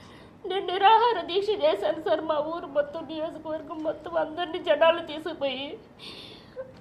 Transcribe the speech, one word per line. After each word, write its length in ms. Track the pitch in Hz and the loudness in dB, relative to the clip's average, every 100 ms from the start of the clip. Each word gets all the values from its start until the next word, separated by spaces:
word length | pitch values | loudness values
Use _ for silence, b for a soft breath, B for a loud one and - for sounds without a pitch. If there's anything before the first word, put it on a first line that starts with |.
| B B B - 370 | B B B -12 -6
నేను 160 | 370 370 | -4 -2
నిరాహార 460 | 370 381 440 480 415 330 | 4 8 8 6 2 0
దీక్ష 200 | 403 403 415 | 0 0 2
చేశాను 380 | 294 - 302 311 403 | 2 2 0 0 0
సార్. 160 | 320 320 | 0 0
మా 80 | 302 302 | -2 -2
ఊరు 160 | 339 339 285 | -6 -2 -2
మొత్తం, 240 | 285 330 277 | -2 -4 -8
నియోజకవర్గం 680 | 320 320 320 320 311 285 320 311 | -6 -6 -8 -8 -8 -8 -6 -6
మొత్తం 260 | 294 359 330 | -6 -4 -2
అందరినీ 360 | 311 311 349 349 339 | -2 -4 -6 -2 0
జనాలు 320 | 294 320 339 330 | 4 4 4 -2
తీసుకుపోయి 560 | 302 339 311 277 254 285 440 - - B B B B B B 523 - | -10 -10 -4 -4 -4 -8 -12 -16 -20 B B B B B B -16 -8